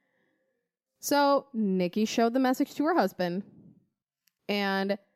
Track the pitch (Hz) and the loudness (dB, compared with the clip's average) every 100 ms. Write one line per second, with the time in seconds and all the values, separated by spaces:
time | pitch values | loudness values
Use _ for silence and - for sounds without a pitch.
0 | _ _ _ _ _ _ _ _ _ _ | _ _ _ _ _ _ _ _ _ _
1 | - 285 285 277 - 226 202 185 180 214 | -2 2 4 2 0 -4 0 0 0 0
2 | 220 - 233 254 254 262 285 - 302 349 | 0 0 0 2 0 0 -4 -2 0 2
3 | 190 - 180 180 - - - _ _ _ | 0 -2 -4 -4 -8 -20 -20 _ _ _
4 | _ _ _ _ - 202 196 196 196 196 | _ _ _ _ -6 -4 -2 -2 -2 -4
5 | _ | _